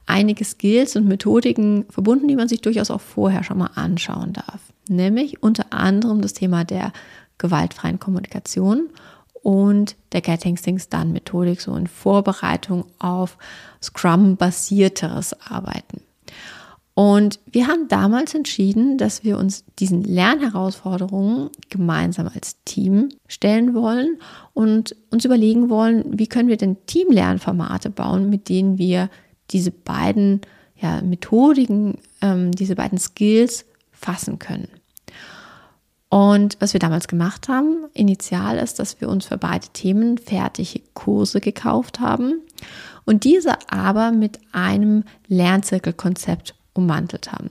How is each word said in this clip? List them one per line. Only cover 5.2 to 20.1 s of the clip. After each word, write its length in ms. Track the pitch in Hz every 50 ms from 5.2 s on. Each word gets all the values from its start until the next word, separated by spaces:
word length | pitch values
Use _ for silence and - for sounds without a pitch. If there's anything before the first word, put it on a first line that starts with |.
| 294 285 - - -
unter 240 | 214 226 - - -
anderem 520 | - - - 185 196 202 226 233 214 214 196
das 100 | 202 -
Thema 320 | - 190 185 175 170 170
der 300 | 170 - 185 196 - - - - - - - - _ _
gewaltfreien 640 | - - 175 175 151 170 170 - - - - 180 185
Kommunikation 880 | - 196 190 180 196 - - 190 - - - 185 185 190 214 277 330 302 - - - - - - _ _ - - -
und 540 | 214 196 196 196 202 202 202 208 202 - _ _ _ -
der 100 | 175 -
Get 180 | - 165 165
Things 480 | - 175 175 175 - 175 180 190 - -
Done 240 | - 165 160 165 170
Methodik, 480 | 185 - - - 175 180 175 175 -
so 160 | - 190 -
in 100 | 170 175
Vorbereitung 1000 | 170 - - - 196 196 202 196 196 190 - - - - 170 - - 185 175 180 - _ -
auf 380 | - 180 180 185 185 175 - - - - - - - - - _ -
Scrum-basierteres 1600 | - - - - 180 165 180 208 190 185 190 180 180 175 - - - 196 202 196 190 196 - - 160 - - 190 - - - -
Arbeiten. 540 | - 226 - 196 - - - - - - - - _ _ _ _ - - - - - - - - - - - _ _ _
Und 440 | - 202 202 202 208 208 208 202 - _ - -
wir 160 | 233 247 269
haben 200 | 311 339 320 240
damals 460 | 202 196 196 202 220 247 320 - -
entschieden, 600 | 311 285 - - - 196 196 196 220 240 277 269
dass 280 | 262 208 214 - - -
wir 120 | 220 202
uns 260 | - 185 190 196 - - _ _ -
diesen 240 | 196 185 180 175 190
Lernherausforderungen 1500 | 208